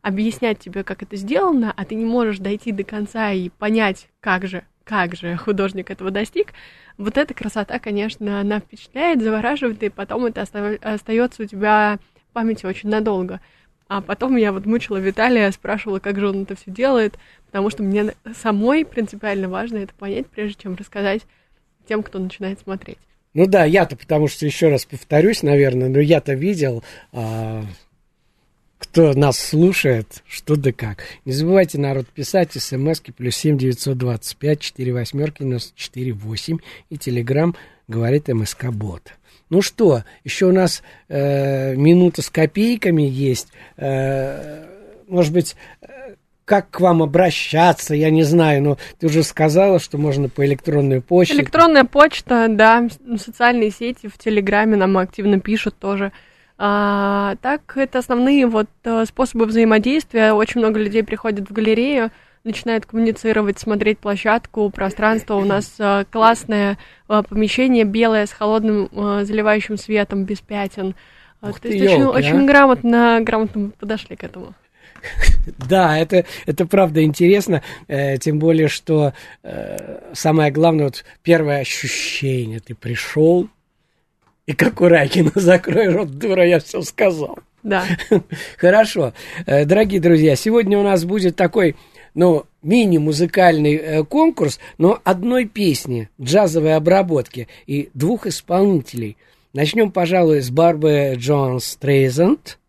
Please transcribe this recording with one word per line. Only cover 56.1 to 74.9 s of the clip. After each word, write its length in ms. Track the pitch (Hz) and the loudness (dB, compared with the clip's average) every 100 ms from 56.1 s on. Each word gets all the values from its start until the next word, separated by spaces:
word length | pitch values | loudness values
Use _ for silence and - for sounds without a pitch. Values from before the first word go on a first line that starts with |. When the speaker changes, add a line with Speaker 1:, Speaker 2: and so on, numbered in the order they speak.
| - _ _ _ _ | -10 _ _ _ _
Speaker 1:
А, 760 | 202 202 202 202 202 202 202 190 | -2 0 0 0 0 -2 -2 -4
так, 200 | 254 294 - - | -4 -6 -6 -4
это 220 | 269 262 | -4 -4
основные 460 | 247 240 254 285 254 | -2 0 2 4 2
вот, 220 | 220 214 _ | 0 -2 _
э, 220 | 240 226 226 | -4 -2 -2
способы 380 | - 262 226 226 | -2 -4 0 0
взаимодействия. 880 | 220 226 220 226 302 - 233 220 | 4 4 4 2 -2 -2 2 2
Очень 260 | 214 220 247 | 4 0 0
много 180 | 220 214 | 0 0
людей 240 | 214 214 | 0 -2
приходят 460 | 214 220 226 202 196 | -2 -4 -4 -6 -6
в 40 | |
галерею, 580 | 208 220 220 254 285 226 - _ _ | -2 0 2 2 0 -2 -6 _ _
начинают 420 | 226 208 - 226 - | -10 -8 -4 -4 -4
коммуницировать, 760 | 226 226 220 226 214 208 202 | -2 0 0 -2 0 0 -2
смотреть 400 | - 208 214 208 | -2 0 0 -2
площадку, 720 | 208 202 220 226 - - 208 | -2 -4 0 -2 -2 -4 -4
пространство. 640 | - 196 202 214 226 220 202 | -2 -6 -2 0 0 -2 -2
У 100 | 196 | 0
нас, 300 | 196 202 - | -2 -4 -4
э, 240 | 202 202 196 | 0 0 -2
классное, 640 | 226 220 233 - 214 202 202 - _ _ | 2 4 2 -2 -2 -2 -4 -12 _ _
э, 140 | 214 208 | -2 0
помещение 540 | - 214 - 262 247 214 | -2 -2 0 2 4 2
белое 400 | 214 233 220 208 | 2 2 2 -2
с 60 | |
холодным, 560 | - 214 220 220 214 196 | -4 -2 0 0 -2 -2
э, 320 | - 202 202 | -4 -4 -2
заливающим 540 | 202 214 214 208 202 214 | -2 -2 0 0 -2 -10
светом, 480 | - 214 202 202 190 | -4 -2 -2 -4 -4
без 160 | 202 | -8
пятен. 540 | _ 208 196 - 190 185 _ _ _ _ | _ -8 -8 -6 -8 -8 _ _ _ _
Э, 80 | 208 | -12
Speaker 2:
Ух 80 | 202 | -10
Speaker 1:
то 60 | 233 | -6
Speaker 2:
ты, 60 | 208 | 2
Speaker 1:
есть 180 | 196 | 4
очень, 80 | 165 | 4
Speaker 2:
ёлки, 160 | 190 254 | 4 2
Speaker 1:
очень 240 | - 277 | 2 4
Speaker 2:
а. 40 | 277 | 6
Speaker 1:
грамотно, 760 | 285 277 247 240 240 233 233 | 6 6 4 2 4 4 4
грамотно 480 | 226 220 220 214 202 - | 2 -2 -2 -4 -6 -8
подошли 360 | 202 214 - 180 | -8 -8 -8 -16
к 60 | |
этому. 300 | 175 185 185 - _ _ _ | -16 -16 -20 -20 _ _ _